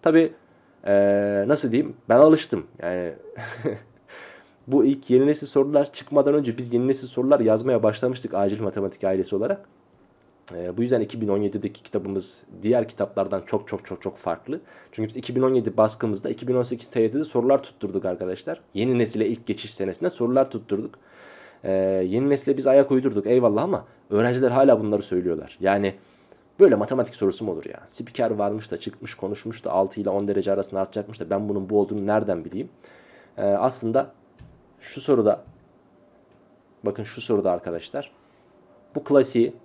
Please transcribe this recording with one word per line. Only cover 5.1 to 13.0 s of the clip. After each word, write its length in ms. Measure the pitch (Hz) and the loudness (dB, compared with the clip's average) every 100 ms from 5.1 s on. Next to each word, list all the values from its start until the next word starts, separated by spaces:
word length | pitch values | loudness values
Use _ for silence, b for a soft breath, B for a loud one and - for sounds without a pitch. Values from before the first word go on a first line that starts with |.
| 127 139 | 4 4
nesil 200 | 151 143 | 0 0
sorular 460 | 139 135 147 143 | 0 4 2 0
çıkmadan 400 | - - 143 139 | -6 0 2 4
önce 240 | 147 127 117 | 2 0 -6
biz 160 | 120 | -2
yeni 140 | 120 127 | 0 0
nesil 200 | 135 131 | -2 -4
sorular 320 | - 131 143 | -4 2 4
yazmaya 440 | 110 110 127 120 | 4 2 2 2
başlamıştık 500 | 110 104 127 123 113 | 2 0 -4 -4 -6
acil 280 | 95 101 104 | -2 -2 -2
matematik 420 | 104 101 98 - | -4 -4 -6 -4
ailesi 320 | 98 95 92 98 | -2 -2 -2 -2
olarak. 300 | 113 196 - _ _ _ _ _ _ _ - | -2 -4 -8 _ _ _ _ _ _ _ -16
Eee, 240 | 87 90 92 | -10 -8 -4
bu 40 | |
yüzden 200 | 120 127 | 0 0
iki 200 | - 117 | -2 -4
bin 60 | 104 | -2
on 140 | 98 | 0
yedideki 420 | 104 101 98 - | -2 -4 -8 -10
kitabımız 600 | - 107 98 98 92 - - 92 | -8 -8 -6 -8 -8 -18 -20 -8
diğer 260 | 104 123 110 | 0 0 -2
kitaplardan 540 | - | -6